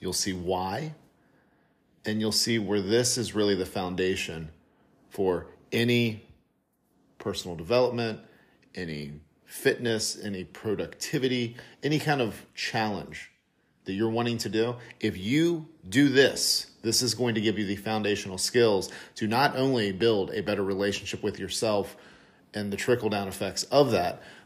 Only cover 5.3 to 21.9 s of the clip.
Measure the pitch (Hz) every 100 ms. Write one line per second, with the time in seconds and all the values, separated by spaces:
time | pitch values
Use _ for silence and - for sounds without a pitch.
5.3 | 87 - - - 117 120 120 117 104 -
6.3 | - _ _ _ _ _ _ _ - 107
7.3 | 95 92 82 82 120 123 117 113 104 -
8.3 | - _ _ _ - 87 76 73 73 -
9.3 | _ - - 135 - 120 110 - - 104
10.3 | 95 90 - 110 95 85 - - 151 127
11.3 | 127 117 120 - - 139 147 - 135 113
12.3 | - - - - 117 107 95 - - -
13.3 | _ _ _ _ _ - 98 113 113 120
14.3 | 113 107 107 117 120 - - 110 90 98
15.3 | 147 170 165 156 - 90 117 143 131 127
16.3 | - - - - - 113 110 123 104 123
17.3 | 110 107 101 101 101 110 110 104 101 98
18.3 | 92 - 123 117 98 90 - - - 110
19.3 | 120 143 131 135 123 101 92 117 107 92
20.3 | 107 98 101 95 95 101 95 - 104 107
21.3 | - 90 - 113 104 95